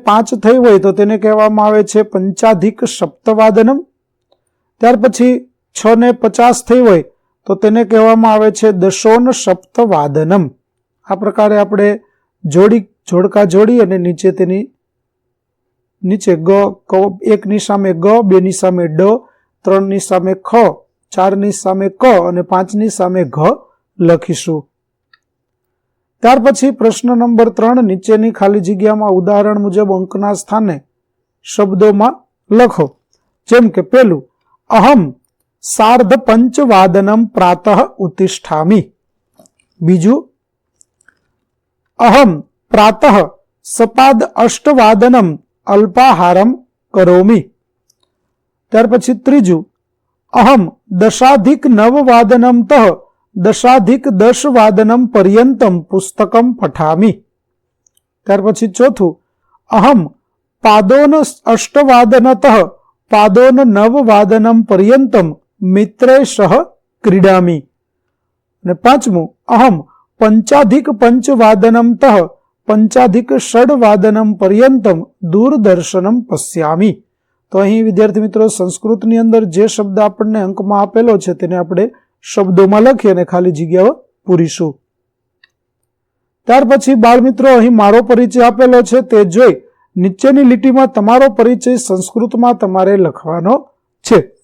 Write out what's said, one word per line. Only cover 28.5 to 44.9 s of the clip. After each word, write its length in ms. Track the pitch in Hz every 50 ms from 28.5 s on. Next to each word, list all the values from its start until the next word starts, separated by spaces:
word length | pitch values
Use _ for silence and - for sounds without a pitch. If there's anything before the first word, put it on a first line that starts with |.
| 208 208 170
જગ્યામાં 480 | 185 208 180 214 214 214 214 214 202 185 185
ઉદાહરણ 440 | 175 202 208 202 208 208 208 208 202
મુજબ 280 | 202 175 208 208 196 190
અંકના 380 | 185 190 190 - 196 202 202 202 -
સ્થાને 340 | - - 208 220 220 190 151 135 _ _ _ _ _ _ _ _ _ _ _ _ _
શબ્દોમાં 760 | - - 208 208 190 185 175 214 214 202 202 214 262 - - _ _ _ _ _ -
લખો. 360 | 214 233 247 226 - - 151 135 _ _ _ _ _ _ _ _ _ _ _ -
જેમ 220 | 233 247 233 202 160
કે 60 | 185 180 -
પહેલું, 300 | 247 262 254 202 165 135 - _ _ _ _ _ _ _ _ -
અહમ 320 | 226 220 190 269 294 214 165 135 123 _ _ _ _ _ _ _ _ _ -
સાર્ધ 500 | - - - 214 220 240 233 233 180 262 277 269
પંચવાદનમ 1000 | - 220 226 247 240 - 294 285 240 208 185 190 185 170 196 196 202 214 226 233 208 -
પ્રાતઃ 460 | 208 185 175 180 180 - 220 196 214 277 - - - 190
ઉત્તિષ્ઠામિ. 760 | 160 - - 190 180 - - - - 160 156 160 180 220 190 - - _ _ _ _ _ _ _ _ _ _ _ _ _ _ _ _ _ -
બીજું, 380 | 165 170 185 170 165 214 262 320 - _ _ _ _ _ _ _ _ _ _ _ _ _ _ _ _ _ _ _ _ _ _ _ _ _ _ _ _ _ _ _ _ _ _ -
અહમ 320 | 240 247 - 277 269 196 160 147 - _ _ _ _ - -
પ્રાતઃ 320 | 214 208 220 214 - 302 277 - - 156 - _ _ _ _ _ _ _
સપાદ 540 | - - - 226 220 - 254 262 269 262 220 - - - - 233
અષ્ટવાદનમ 840 | 233 - - - 294 294 254 220 214